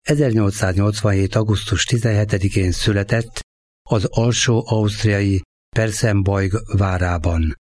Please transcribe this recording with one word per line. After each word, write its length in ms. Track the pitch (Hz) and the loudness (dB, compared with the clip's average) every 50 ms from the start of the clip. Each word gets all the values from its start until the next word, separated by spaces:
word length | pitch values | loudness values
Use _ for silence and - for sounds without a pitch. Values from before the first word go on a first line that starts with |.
Ezernyolcszáznyolcvanhét 1300 | _ - 151 147 147 127 113 110 107 98 95 - - 95 90 95 101 104 104 - - 107 98 98 98 95 - | _ -2 0 2 2 2 2 2 2 2 0 0 -2 0 0 2 0 0 0 0 0 0 2 2 0 0 0
augusztus 500 | 110 110 107 107 98 - - 101 90 - | -2 0 0 0 -2 0 -2 -2 -2 0
tizenhetedikén 880 | - - 117 113 120 107 104 107 104 - 98 95 98 - 104 95 92 | 0 -2 0 0 0 2 2 0 0 0 -2 -2 0 0 0 0 0
született 680 | 87 - - - 104 101 98 - - 113 117 - - - - _ _ _ _ _ _ _ | 0 0 0 0 0 0 0 0 -2 -2 -2 -6 -10 -14 -14 _ _ _ _ _ _ _
az 220 | _ - - 107 92 | _ -2 -2 0 0
alsó 600 | - - - 117 120 120 - - - 117 113 120 | 0 0 0 2 2 2 0 0 2 2 0 0
ausztriai 760 | - 113 107 107 104 104 107 - 107 101 101 101 101 98 92 - _ _ _ _ _ - | 0 0 0 0 0 -2 0 0 0 2 2 2 2 0 0 -2 _ _ _ _ _ -2
Persenbeug 1000 | - 110 110 104 - - 113 104 101 95 98 98 98 95 95 92 113 - - - | -2 -2 0 -2 0 0 2 2 2 2 2 0 0 0 0 -2 -4 -4 -2 0
várában. 800 | 98 98 95 92 90 90 87 87 85 80 87 85 82 80 78 73 _ | 0 0 0 0 0 0 0 -2 -2 -2 0 0 0 0 -2 -4 _